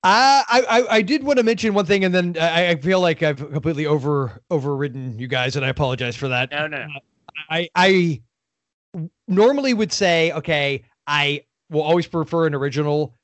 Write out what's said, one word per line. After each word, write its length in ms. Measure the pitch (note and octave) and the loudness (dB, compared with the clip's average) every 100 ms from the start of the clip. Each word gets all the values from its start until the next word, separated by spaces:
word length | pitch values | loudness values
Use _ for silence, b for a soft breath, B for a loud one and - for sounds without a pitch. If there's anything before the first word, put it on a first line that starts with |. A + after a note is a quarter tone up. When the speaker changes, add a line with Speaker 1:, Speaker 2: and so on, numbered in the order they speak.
Speaker 1:
Uh, 400 | F#3 G#3+ C4 C#4 - | 4 4 6 4 4
I, 140 | A#3+ B3 | 2 4
I, 280 | A3+ A#3+ A3 | 2 4 2
I 60 | |
did 200 | G#3 D4 | 2 -2
wanna 220 | C4+ C4+ | 2 2
mention 300 | A3+ A#3 A3 | 2 0 0
one 120 | G3+ E3+ | 0 2
thing, 180 | G3+ | 2
and 80 | F#3+ | 2
then 220 | F3+ F3 E3 | 0 0 0
I, 300 | E3 E3 F3+ | 0 2 2
I 40 | E3 | 0
feel 200 | D3+ F#3+ | 2 2
like 220 | F3+ D#3+ | 2 2
I've 140 | D#3+ C3+ | 0 -2
completely 480 | D3 D3+ D#3+ D3 D3+ | -6 -4 -2 -2 0
over-, 560 | D3+ C3+ D3 B2+ F#2 _ | 0 0 -2 -2 -8 _
overridden 680 | E3 C3+ C3+ C#3+ C3 B2+ G#2+ | -4 -2 -4 -6 -6 -10 -10
you 100 | B2 | -4
guys, 260 | C3 B2 | -2 -2
and 100 | C#3+ | -2
I 40 | C3+ | -4
apologize 480 | C3 C#3 B2+ B2 A#2 | -2 -2 -2 -4 -6
for 100 | C3+ | -4
that. 220 | B2 C3 | -4 -4
Speaker 2:
No, 160 | D3 D3+ | -4 -6
no, 120 | D3 | -8
no. 140 | C#3 C#3+ | -12 -16
Speaker 1:
Uh, 20 | _ _ - - D3+ | _ _ -20 -20 -6
I, 200 | E3 F3 F3+ | -6 -2 2
I 440 | F#3 F#3+ F3 C#3 _ _ _ _ _ _ _ F3+ D#3+ _ - | 4 4 2 -2 _ _ _ _ _ _ _ -12 -12 _ -4
normally 460 | F#3+ A3+ C#4+ C4+ | 4 4 4 0
would 180 | A3+ G#3 | 0 -2
say, 400 | - F#3+ E3+ E3 | 0 0 2 0
okay, 500 | D#3+ D3 D3+ C#3+ C#3 _ _ - | -2 -2 -2 0 -4 _ _ -4
I 380 | D3 C#3+ C#3+ _ _ _ | 0 0 -2 _ _ _
will 120 | D3+ | -4
always 240 | D3+ F3 E3 | 2 0 0
prefer 400 | E3+ D3+ E3 E3 | -4 -2 0 0
an 80 | |
original 600 | C#3+ C#3+ C3+ D3 D3 D3+ _ | 0 -4 -2 -2 -2 -4 _